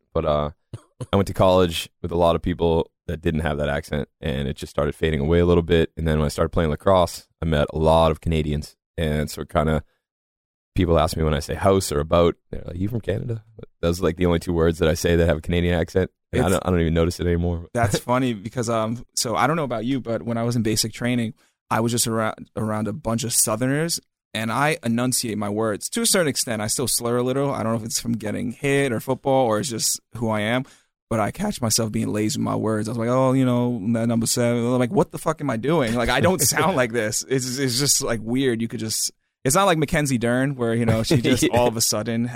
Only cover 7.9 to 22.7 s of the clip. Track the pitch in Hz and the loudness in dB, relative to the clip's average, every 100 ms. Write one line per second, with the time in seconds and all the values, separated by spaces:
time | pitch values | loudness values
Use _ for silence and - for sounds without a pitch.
7.9 | 82 80 76 - 80 76 73 78 - _ | 6 4 2 0 0 0 -2 -6 -14 _
8.9 | - 80 76 73 - 73 82 76 78 - | -4 -2 0 -2 -6 -4 0 2 0 -2
9.9 | _ _ _ _ _ _ _ _ - 85 | _ _ _ _ _ _ _ _ 0 2
10.9 | 82 78 80 78 73 - 82 98 98 - | 4 2 0 0 0 -4 -2 2 2 2
11.9 | 73 78 87 87 - _ - - 85 98 | -2 2 4 4 2 _ -12 -10 -6 -4
12.9 | 117 - 98 - 113 - - - _ 85 | -4 -4 -4 -4 -8 -12 -20 -20 _ -2
13.9 | 87 87 85 87 85 - 82 82 80 82 | 0 0 2 2 2 0 0 2 2 2
14.9 | 78 87 85 85 78 82 87 87 87 85 | 2 2 4 4 2 0 0 2 0 0
15.9 | 92 92 _ _ 120 92 90 - 90 82 | 0 -2 _ _ 0 2 2 2 2 2
16.9 | 82 82 - 87 85 87 85 85 120 113 | 2 2 0 0 0 0 -4 -6 -2 0
17.9 | - - 123 131 110 110 131 113 113 110 | -2 0 0 0 -4 -8 -6 -4 -2 -2
18.9 | 120 131 - 127 92 113 165 139 117 117 | -6 -8 -6 -2 0 0 0 -2 -4 -4
19.9 | 135 113 113 113 117 117 120 110 107 110 | -4 -2 -4 -4 -4 -2 0 0 0 -2
20.9 | - 120 123 113 - _ _ - 117 117 | -4 -4 -2 -4 -8 _ _ -4 0 0
21.9 | 120 - 113 110 - - - 110 | 0 0 -2 -2 -4 -10 -6 -4